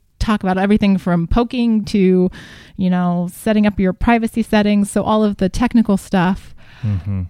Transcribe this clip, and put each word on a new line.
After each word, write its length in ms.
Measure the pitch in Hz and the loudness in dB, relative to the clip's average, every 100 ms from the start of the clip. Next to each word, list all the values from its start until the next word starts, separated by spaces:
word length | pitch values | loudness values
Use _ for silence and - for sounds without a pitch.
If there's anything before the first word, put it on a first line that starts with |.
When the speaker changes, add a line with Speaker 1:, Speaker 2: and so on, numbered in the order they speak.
| _ - | _ -8
Speaker 1:
talk 240 | - 214 | -2 -2
about 160 | 190 185 | 0 0
everything 400 | 196 214 202 190 | 2 2 2 0
from 280 | - 175 170 | 0 0 0
poking 580 | 240 240 254 233 220 208 | 0 0 -2 0 0 0
to, 440 | 208 185 185 180 - - - - - | 2 4 4 2 -4 -20 -20 -18 -4
you 140 | 185 | -2
know, 380 | 180 180 175 175 | 0 0 -2 -4
setting 340 | - - 214 208 | -6 -2 0 0
up 140 | 196 | 0
your 120 | 190 | -2
privacy 500 | 180 - 233 226 - | 0 0 0 0 -4
settings. 480 | 220 214 208 208 202 | 0 0 2 2 0
So 120 | 208 | -2
all 220 | - 214 | 0 0
of 140 | 214 202 | 0 0
the 100 | 190 | -2
technical 480 | - 247 240 220 196 | 0 0 2 2 0
stuff. 580 | - 190 175 190 - - - - | 0 0 0 -2 -6 -20 -20 -8
Speaker 2:
Mm-hmm. 400 | 107 98 90 98 92 | -4 -4 -4 -6 -6